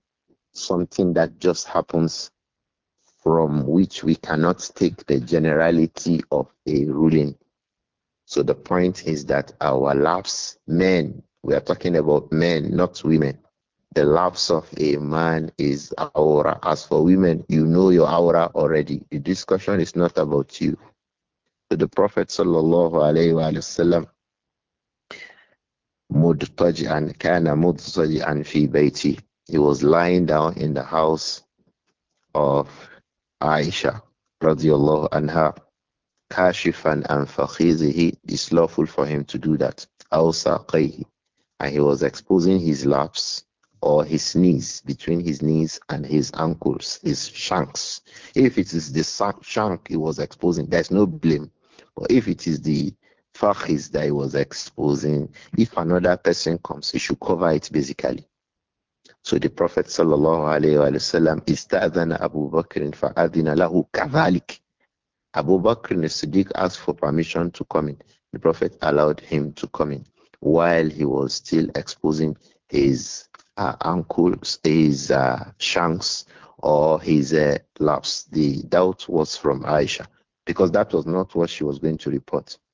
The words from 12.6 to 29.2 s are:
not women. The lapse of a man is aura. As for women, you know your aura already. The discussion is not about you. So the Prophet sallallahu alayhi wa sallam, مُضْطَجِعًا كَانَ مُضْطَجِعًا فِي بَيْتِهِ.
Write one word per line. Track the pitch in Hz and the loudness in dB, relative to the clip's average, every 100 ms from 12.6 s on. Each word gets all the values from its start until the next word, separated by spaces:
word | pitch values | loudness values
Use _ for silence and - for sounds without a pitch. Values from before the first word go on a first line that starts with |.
| 73 | -2
not | 82 87 - | 0 -2 -2
women. | 80 78 71 69 _ _ _ _ _ | 0 2 2 -4 _ _ _ _ _
The | - | 0
lapse | 73 80 90 - - | 2 4 2 -2 -2
of | 82 - - | -2 -2 -4
a | 76 71 | -2 0
man | 73 78 82 80 80 - | -2 -2 0 -2 -4 -4
is | 73 69 73 - 78 - | -2 -2 -6 -8 -6 0
aura. | 78 76 76 73 | 4 4 2 0
As | 85 78 | -2 -4
for | - 76 | 0 2
women, | 82 95 92 80 - | 4 4 4 0 0
you | 78 | 0
know | 78 85 95 | 2 4 6
your | 87 76 | 6 4
aura | 85 85 82 82 - | 4 4 4 2 0
already. | 76 78 71 73 - | 0 0 -2 -6 -8
The | 76 | -8
discussion | 69 95 - 95 - 101 | -4 -6 -2 -2 0 -2
is | 80 | -2
not | 87 85 - | 0 0 0
about | 76 71 69 - | 0 0 -2 -4
you. | - 71 - _ _ _ _ _ _ _ _ | -4 -4 -10 _ _ _ _ _ _ _ _
So | 82 | -2
the | - | 0
Prophet | - 101 - - | 2 2 2 -4
sallallahu | - 87 82 80 85 85 | -2 0 2 4 4 4
alayhi | 82 76 80 82 | 4 2 4 4
wa | 82 80 78 | 2 0 -4
sallam, | - - 85 85 76 _ _ _ _ _ _ _ _ _ _ - - - _ _ _ _ _ _ _ | -6 -2 2 2 -2 _ _ _ _ _ _ _ _ _ _ -20 -20 -20 _ _ _ _ _ _ _
مُضْطَجِعًا | 71 82 76 - - 87 80 80 78 76 73 | 2 2 2 -2 0 0 0 -2 -2 -4 -4
كَانَ | - 87 82 | 0 2 2
مُضْطَجِعًا | 76 87 78 - - 78 78 80 76 | 2 2 0 -4 -2 0 0 -2 -4
فِي | 73 76 71 | -2 0 2
بَيْتِهِ. | 73 73 - 73 67 | 4 2 2 -2 -4